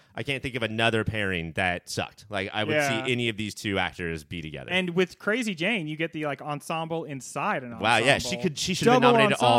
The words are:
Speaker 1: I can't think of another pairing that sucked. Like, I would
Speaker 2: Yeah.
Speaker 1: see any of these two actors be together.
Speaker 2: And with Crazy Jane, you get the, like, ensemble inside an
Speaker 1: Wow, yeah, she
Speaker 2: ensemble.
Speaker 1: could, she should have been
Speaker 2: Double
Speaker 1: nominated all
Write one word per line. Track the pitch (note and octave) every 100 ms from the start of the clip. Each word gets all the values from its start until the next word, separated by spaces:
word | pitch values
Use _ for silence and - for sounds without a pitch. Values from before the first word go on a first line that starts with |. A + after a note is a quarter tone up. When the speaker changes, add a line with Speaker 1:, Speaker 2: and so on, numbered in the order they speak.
| _
Speaker 1:
I | -
can't | B2 C3
think | C#3
of | A#2
another | A2 A2 A2+ A2
pairing | G#2 G#2+ G2 F2+ E2
that | F2 F2+ F2+ -
sucked. | - D#2 - -
Like, | G2 G2
I | G#2+
would | A2
Speaker 2:
Yeah. | D3+ C#3+ C3
Speaker 1:
see | C3
any | A#2+ A#2
of | G#2
these | G#2
two | - G#2+ F#2+
actors | F2+ E2+ E2+ D#2+
be | D2 F2
together. | D#2 C#2 A#1+
Speaker 2:
And | F#3 F3+
with | F3 F3+ -
Crazy | G3+ A#3+ A3
Jane, | D#3 F#3 A3+ D3+
you |
get | D#3 E3
the, | D#3
like, | D3 C3+
ensemble | C#3+ C#3+ - E3 E3 E3
inside | D3+ C3+ - C#3+ F#3 E3+
an | B2 A#2
Speaker 1:
Wow, | G#2+ A2+
yeah, | B2 A#2
she | A#2+
Speaker 2:
ensemble. | F#3+
Speaker 1:
could, | F3+ C#3+
she | -
should | F#3 A3
have |
been | B3
Speaker 2:
Double | B3 A#3
Speaker 1:
nominated | G#3+ -
all | B2